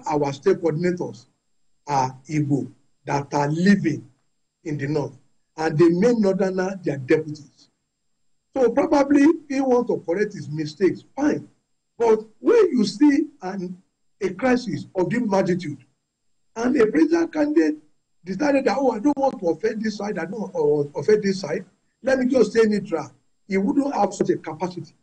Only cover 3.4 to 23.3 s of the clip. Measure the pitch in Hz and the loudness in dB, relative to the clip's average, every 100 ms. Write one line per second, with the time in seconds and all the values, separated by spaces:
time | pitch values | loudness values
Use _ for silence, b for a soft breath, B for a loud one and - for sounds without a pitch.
3.4 | 143 160 185 202 156 127 - _ _ _ | 0 2 4 4 2 -4 -8 _ _ _
4.4 | _ _ 165 147 139 151 131 - _ _ | _ _ -10 -6 -4 -4 -4 -10 _ _
5.4 | _ - 160 151 170 175 233 233 196 190 | _ -6 -4 2 4 4 2 2 2 2
6.4 | 190 185 185 196 156 139 131 156 156 151 | -2 -2 -4 -4 -6 -8 0 0 0 -12
7.4 | - _ _ _ _ _ _ _ _ _ | -16 _ _ _ _ _ _ _ _ _
8.4 | _ 262 240 240 320 302 277 285 285 339 | _ 0 2 2 2 2 4 6 6 4
9.4 | - 269 269 240 240 175 - 180 214 165 | -2 -4 2 0 0 -4 -2 -2 -2 -6
10.4 | 127 151 151 - 185 - - - 294 156 | -10 -8 -8 0 0 0 -10 -2 -2 -2
11.4 | - _ _ _ _ _ 226 214 - _ | -6 _ _ _ _ _ 2 2 0 _
12.4 | 262 466 381 254 196 - 294 285 311 - | 2 4 4 4 0 4 4 4 0 -6
13.4 | 185 196 180 180 _ _ _ _ 190 185 | -10 -8 -8 -10 _ _ _ _ -6 -2
14.4 | 254 247 214 147 - 190 165 240 226 190 | 0 0 -2 -8 -6 -4 -2 0 0 0
15.4 | 175 180 147 131 _ _ _ _ _ _ | 0 -2 -4 -12 _ _ _ _ _ _
16.4 | _ 226 247 269 214 285 311 339 330 311 | _ -4 -2 2 2 4 2 2 0 -2
17.4 | 294 311 302 302 - _ _ _ 175 190 | 0 2 2 0 -12 _ _ _ -10 -4
18.4 | 294 277 254 247 262 214 277 285 269 - | 0 2 0 0 0 0 0 0 -2 -2
19.4 | 175 160 220 220 220 - 202 180 165 226 | -4 -2 -4 -4 -6 -6 -8 -6 -8 -8
20.4 | 185 170 147 147 143 160 143 214 196 190 | -8 -2 0 0 -2 -4 2 2 2 -4
21.4 | 147 165 - _ _ _ 226 262 254 262 | -6 -8 -10 _ _ _ -2 0 2 2
22.4 | 214 220 220 202 - 160 139 - _ | 2 4 2 2 -2 -6 -6 -16 _